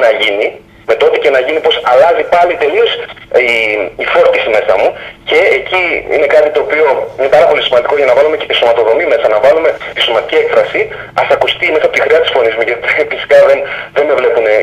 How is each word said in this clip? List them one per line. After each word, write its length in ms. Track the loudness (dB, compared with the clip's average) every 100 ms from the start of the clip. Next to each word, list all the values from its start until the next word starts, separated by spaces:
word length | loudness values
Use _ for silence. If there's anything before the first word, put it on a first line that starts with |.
να 60 | 2 0
γίνει», 260 | -2 -2 -4 -6 -20 -14 -4
με 60 | 0
το 40 | 2
«ό,τι 80 | 2
και 80 | 0 0
να 40 | 0
γίνει» 140 | -2 0
πως 100 | -2 2
αλλάζει 320 | 4 4 2 0 2
πάλι 180 | 2 0
τελείως 280 | -2 0 0 -2 -10 -16 -2 0 0
η, 20 | 0 -2 -2 -6 -6
η 20 | -2
φόρτιση 360 | 2 2 2 0 0
μέσα 180 | 0 0
μου, 100 | 0 -2 -14 -16 -2
και 100 | 0 2 0
εκεί 240 | -2 -4 -4 -6 -4
είναι 140 | -2 2 2
κάτι 140 | 2 0
το 40 | -2
οποίο 220 | 0 0 0 -4 -4
είναι 140 | 2 4
πάρα 120 | 4
πολύ 120 | 2 0
σημαντικό 260 | 0 0 0
για 80 | 2
να 60 | 2
βάλουμε 200 | 2 0
και 80 | -4
τη 60 | -2
σωματοδομή 460 | 0 2 2 0 0
μέσα, 120 | 0 0 2
να 40 | 2
βάλουμε 240 | 2 0 -4 -10 -6
τη 60 | -2
σωματική 300 | -2 0 -2
έκφραση, 380 | 2 0 0 -2 -6 -8 -8 -4
ας 60 | 0 0
ακουστεί 300 | 0 -2 -2
μέσα 120 | 0 0
από 80 | 0
τη 40 | 0
χρειά 140 | 2
της 60 | 2 0
φωνής 180 | 0 -2
μου, 80 | -4
γιατί 180 | -4 -4 -4
<laughs> 140 | -4
φυσικά 240 | -6 2 4 4
δεν, 100 | 2 -2 -10 -6 -4
δεν 80 | 0
με 40 | 0
βλέπουν 260 | 0 0 2 2